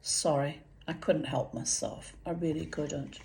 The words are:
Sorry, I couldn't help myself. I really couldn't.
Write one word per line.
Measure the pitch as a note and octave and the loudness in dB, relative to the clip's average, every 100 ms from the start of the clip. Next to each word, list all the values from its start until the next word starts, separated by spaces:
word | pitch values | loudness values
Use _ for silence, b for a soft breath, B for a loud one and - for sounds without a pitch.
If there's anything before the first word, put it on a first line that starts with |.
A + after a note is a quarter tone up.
Sorry, | - - F3+ D3 C#3+ D#3+ - - - | 0 2 4 4 4 -2 -14 -16 -6
I | |
couldn't | E3 - D#3+ | -6 4 4
help | C#3+ C3+ - | 4 0 0
myself. | - - - G#2+ - - - | -2 -2 0 -2 -6 -12 -12
I | - | -6
really | E3+ E3+ D#3 | -2 0 0
couldn't. | D#3+ - D3 D3 C3+ - | -2 -4 -2 -2 -6 -10